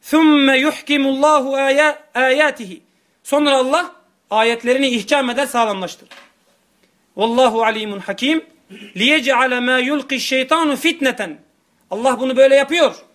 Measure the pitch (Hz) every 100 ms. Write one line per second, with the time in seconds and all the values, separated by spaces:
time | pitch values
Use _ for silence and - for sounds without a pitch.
0 | - 311 311 294 269 262 285 302 - 285
1 | 269 269 294 302 262 269 269 277 302 294
2 | - 240 262 269 302 262 208 - _ _
3 | _ _ - 285 294 269 254 302 349 -
4 | _ _ _ 208 226 233 240 254 277 240
5 | 202 285 254 240 269 240 226 196 180 -
6 | - - - _ _ _ _ _ _ _
7 | _ - 220 233 254 226 226 220 214 196
8 | 190 196 262 320 - _ _ - - 185
9 | 233 311 254 254 262 247 247 254 254 294
10 | - 269 - 262 262 320 320 269 311 -
11 | 269 254 190 147 _ _ _ _ _ 196
12 | 254 240 262 254 269 277 269 339 320 -
13 | -